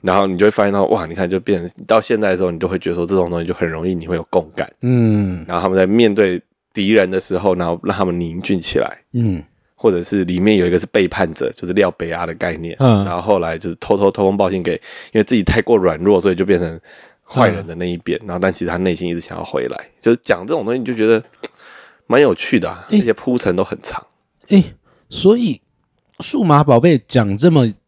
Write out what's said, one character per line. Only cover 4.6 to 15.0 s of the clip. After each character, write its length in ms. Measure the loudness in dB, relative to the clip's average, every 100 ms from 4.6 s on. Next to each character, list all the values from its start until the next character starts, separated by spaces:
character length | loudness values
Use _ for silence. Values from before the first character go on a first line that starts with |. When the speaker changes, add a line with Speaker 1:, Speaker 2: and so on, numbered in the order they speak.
| -10 _
Speaker 2:
嗯。 640 | -2 2 2 0 -2 -6
Speaker 1:
然 120 | -6 -4
后 40 |
他 80 | 0
们 80 | 2
在 80 |
面 300 | 2 4 4
对 260 | 4 0 0 _ _ _
敌 180 | -4 2
人 200 | 4 4
的 80 | 0
时 180 | -4 -2
候， 160 | 0 -2
然 100 | -2
后 120 | -4
让 120 | -4
他 100 | -2
们 140 | -2 -2
凝 220 | -4 -8
聚 200 | -4 -4
起 180 | -2 -4
来。 180 | -4 -8 _
Speaker 2:
嗯。 300 | -2 -2 -2 -8 _ _
Speaker 1:
或 160 | _ 0
者 100 | 0
是 220 | -2 -2
里 160 | -2 0
面 180 | 2 4
有 80 |
一 60 | 4
个 80 | 0
是 80 | 0
背 220 | 0 0
叛 200 | 0 -4
者， 160 | -2 -6
就 160 | -6 -4
是 60 |
廖 180 | 0 0
北 180 | 0 -8
亚 140 | -6
的 80 | -8
概 220 | -6 -6 -6
念。 200 | -10 0
Speaker 2:
嗯。 260 | 2 4
Speaker 1:
然 80 | 0
后 80 | -4
后 200 | 0 0
来 180 | 0 -6
就 100 | -8
是 60 | -10
偷 160 | -2 2
偷 120 | 2
通 160 | 4
风 120 | 0 2
报 120 | 0
信 140 | 0
给， 120 | -4 -6 -8 -20